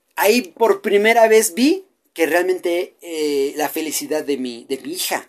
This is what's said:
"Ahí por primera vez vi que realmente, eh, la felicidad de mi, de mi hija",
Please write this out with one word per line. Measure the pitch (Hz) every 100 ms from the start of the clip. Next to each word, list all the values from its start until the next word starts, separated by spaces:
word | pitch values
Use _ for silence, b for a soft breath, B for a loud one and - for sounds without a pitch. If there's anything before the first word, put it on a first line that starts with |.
| _ -
"Ahí | 190 240
por | - - 220 196
primera | 202 202 220 233 226
vez | 220 220
vi | 170 269 381 - _ _
que | - 156
realmente, | 165 185 185 180 170 180 _
eh, | 170 160 151 143 139 139
la | 147
felicidad | 165 156 - 143 151
de | 135 135
mi, | 127 117 -
de | 135
mi | 139
hija", | 180 - 160